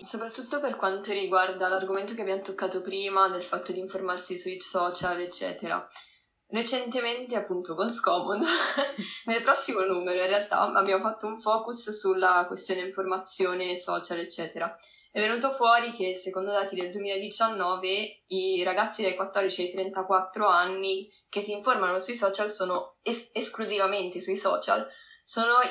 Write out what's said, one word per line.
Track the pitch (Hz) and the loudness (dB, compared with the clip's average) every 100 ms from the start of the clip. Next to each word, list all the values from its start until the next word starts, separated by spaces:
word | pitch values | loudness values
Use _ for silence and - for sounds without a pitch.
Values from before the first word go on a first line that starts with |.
| - | -4
soprattutto | 226 226 226 240 285 | -8 -8 -10 -6 -4
per | 285 226 | -2 0
quanto | 190 190 208 | 0 0 -2
riguarda | 202 190 185 185 185 185 | -2 2 4 4 2 0
l'argomento | 190 190 196 208 | 0 0 -2 -4
che | 233 | -4
abbiamo | 196 196 | -2 -4
toccato | 196 190 190 185 | -4 -4 -4 -2
prima, | 185 190 196 196 190 | -4 -4 0 4 4
del | 180 | 2
fatto | 175 175 - | -4 -4 -4
di | 180 | -6
informarsi | 190 190 185 180 - 180 | -6 -4 -4 -4 -6 -8
sui | 185 185 | -6 -8
social, | - 185 175 180 180 175 | -4 0 0 0 -2 -2
eccetera. | 175 - - 180 170 - - - - _ _ _ _ | -4 -6 -6 -6 -4 -4 -6 -16 -20 _ _ _ _
Recentemente, | 214 233 254 240 247 233 240 254 233 | -4 -2 -2 -2 -2 -2 -2 -4 -4
appunto, | - 180 175 160 | -2 -4 -4 -2
con | 214 | -2
Scomodo, | - - 175 - 202 | 0 2 2 2 0
<laughs> | 330 339 - - 277 - - - - | 2 2 2 0 -2 -2 -8 -8 -2
nel | 226 | 2
prossimo | 233 277 - 220 190 | 4 4 2 0 2
numero | 180 180 180 | 0 0 2
in | 185 | 2
realtà | 202 208 - | 2 2 2
abbiamo | 202 - 196 190 214 | 4 4 4 4 2
fatto | 220 214 | -4 -6
un | - | -4
focus | - 220 226 240 - 214 | 2 2 0 -6 -6 -2
sulla | 196 185 185 180 180 | 0 4 4 4 2
questione | - - 185 | -2 -4 -4
informazione, | 185 190 185 185 - - 185 180 185 180 | -4 -4 -2 -4 -4 0 0 0 -2 -4
social, | - 175 - 170 | -2 -4 -4 -6
eccetera. | 170 - 165 - 165 - - - _ | -6 -8 -8 -6 -6 -6 -20 -20 _
È | - | 0
venuto | 214 240 269 | 0 2 0
fuori | 262 233 233 233 | 4 8 8 6
che, | - 185 185 | -2 -4 -4
secondo | 190 190 196 | -6 -4 0
dati | 202 196 185 | 0 0 -2
del | 180 | -4
duemiladiciannove, | 196 202 196 214 - 226 214 180 185 185 196 214 - - | -4 -4 -4 -4 0 0 2 0 0 0 -2 -2 -8 -6
i | 190 185 185 | -2 0 2
ragazzi | 180 185 220 - | 2 2 0 0
dai | 202 185 | -2 0
quattordici | 190 208 196 - | -2 0 0 0
ai | 180 | -4
trentaquattro | 190 190 190 190 190 185 - 208 | -2 -4 -2 2 2 2 2 4
anni | 175 180 190 190 190 208 _ _ | 6 4 0 -2 -2 -6 _ _
che | - | -6
si | 208 | -4
informano | 208 254 233 180 185 | -2 0 2 2 0
sui | 185 240 | -2 0
social | 196 190 208 | 0 2 -2
sono | 208 185 180 - - | -2 -2 -2 -4 -8
es-, | - 233 - | -4 -4 -4
esclusivamente | - 247 - 214 208 190 202 180 175 | -4 -4 -4 -2 2 2 2 -2 -4
sui | 180 196 | -4 0
social, | 196 - - 214 220 - - - | 0 0 2 0 0 -10 -20 -20
sono | - - 226 240 247 | -8 0 4 6 4